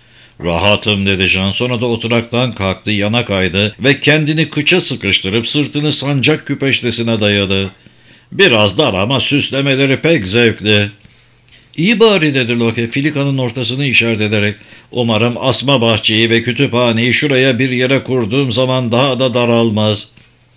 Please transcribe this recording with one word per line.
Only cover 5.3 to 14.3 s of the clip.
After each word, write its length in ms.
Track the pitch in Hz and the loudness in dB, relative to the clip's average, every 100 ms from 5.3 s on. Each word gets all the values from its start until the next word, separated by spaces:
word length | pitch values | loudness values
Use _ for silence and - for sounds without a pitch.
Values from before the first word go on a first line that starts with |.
| 113 117 | -2 -2
sırtını 440 | 147 139 147 151 | -2 -2 -2 -2
sancak 540 | 131 135 139 131 156 - | -2 -2 0 0 0 -2
küpeştesine 720 | 139 135 139 120 113 113 113 | -4 -2 -2 -2 -2 -2 0
dayadı. 500 | 104 101 95 98 95 - - _ - - - | 2 2 0 -2 -4 -8 -20 _ -20 -20 -12
"Biraz 460 | 135 190 113 104 107 | 0 2 4 2 2
dar 160 | 143 | 0
ama 260 | 92 107 135 | 0 0 0
süslemeleri 800 | - 147 - 131 139 135 135 131 | 0 0 0 -2 -2 0 0 0
pek 260 | 151 165 92 | 2 0 0
zevkli." 640 | 113 117 98 101 104 104 - - _ _ _ _ - _ - | 2 2 2 0 2 0 -6 -20 _ _ _ _ -20 _ -2
"İyi 240 | 185 220 | 0 4
bari." 340 | 226 196 156 | 4 4 2
dedi 240 | 135 117 120 | 0 0 0
Loke, 300 | 117 113 117 | 0 0 -4
filikanın 500 | 135 151 139 139 135 | -2 -2 -2 -2 -2
ortasını 480 | 123 131 120 131 143 | -4 -4 -4 -2 -2
işaret 340 | 113 113 107 | 0 0 0
ederek. 360 | 107 | 0